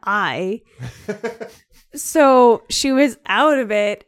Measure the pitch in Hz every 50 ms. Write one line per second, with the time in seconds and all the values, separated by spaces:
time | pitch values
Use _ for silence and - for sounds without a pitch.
0 | - 196 202 208 196 156 127 135 180 185 208 233 - _ _ - 127 - - -
1 | - - 208 - - 226 - - 226 - - _ _ _ _ _ _ _ - 294
2 | - - - 320 294 269 262 254 247 240 226 - - - - - - 277 262 262
3 | 285 269 226 - _ - 190 214 277 311 294 269 247 202 208 208 208 208 208 -
4 | -